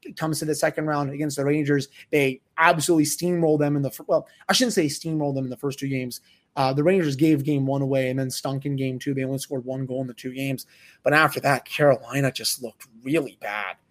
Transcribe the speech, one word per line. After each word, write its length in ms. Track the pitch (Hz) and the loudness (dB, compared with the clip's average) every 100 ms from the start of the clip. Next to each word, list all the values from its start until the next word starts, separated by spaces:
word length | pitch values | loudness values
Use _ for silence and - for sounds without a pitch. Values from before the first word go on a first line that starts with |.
It 160 | - - | -18 -6
comes 220 | 160 151 | -4 -2
to 60 | 156 | -2
the 100 | 147 | 0
second 300 | 160 151 156 | -2 -2 -2
round 260 | 147 139 | -2 -2
against 260 | 143 151 139 | -4 -4 -2
the 80 | 139 | 2
Rangers. 420 | 147 143 143 135 - - | 2 2 2 0 -12 -2
They 300 | 151 135 127 _ - | 2 2 -2 _ 2
absolutely 480 | 165 175 143 165 147 | 4 4 4 4 4
steamrolled 540 | - 175 175 165 151 | 0 -2 0 2 2
them 160 | 147 147 | 2 0
in 60 | |
the 100 | 139 | -2
fir-, 140 | - - | -6 0
well, 200 | 165 - _ - | 0 0 _ -2
I 40 | |
shouldn't 200 | 196 254 | 2 2
say 120 | 196 156 | 2 0
steamrolled 480 | 147 165 156 143 135 | -2 -4 -2 -2 -2
them 100 | 131 | -4
in 40 | |
the 80 | 123 | -4
first 220 | 143 131 | -6 -4
two 80 | 139 | -4
games. 340 | 135 127 - _ _ _ - | -4 -4 -10 _ _ _ -2
Uh, 160 | 135 | 0
the 100 | 135 | 4
Rangers 320 | 151 190 160 131 | 4 4 2 2
gave 280 | 156 151 | 4 4
game 220 | 135 147 135 | 2 0 0
one 160 | 139 | 0
away 280 | 135 135 131 | 0 0 0
and 100 | 131 | 0
then 100 | 131 | -4
stunk 360 | 127 139 139 139 | -4 -4 -4 -4
in 100 | 139 | -4
game 240 | 135 127 | -4 -4
two. 140 | 143 | -4
They 100 | 135 | -4
only 160 | 131 135 | -4 -6
scored 260 | - 139 123 | -6 -8 -6
one 200 | 131 131 | -8 -6
goal 160 | 127 | -6
in 60 | 131 | -6
the 60 | |
two 200 | 120 131 | -8 -12
games. 340 | 127 135 131 - _ - _ | -6 -6 -6 -8 _ -20 _
But 120 | 131 | 2
after 260 | 151 156 135 | 4 4 2
that, 260 | 139 131 - | 0 0 -2
Carolina 680 | - 147 120 - 135 135 | 2 4 4 0 -2 -2
just 300 | - 113 - | -2 -6 -6
looked 260 | 120 - - 113 | -8 -14 -20 -14
really 360 | 127 160 135 95 | -2 -2 -2 -8
bad. 360 | 107 104 98 87 _ | -8 -6 -6 -10 _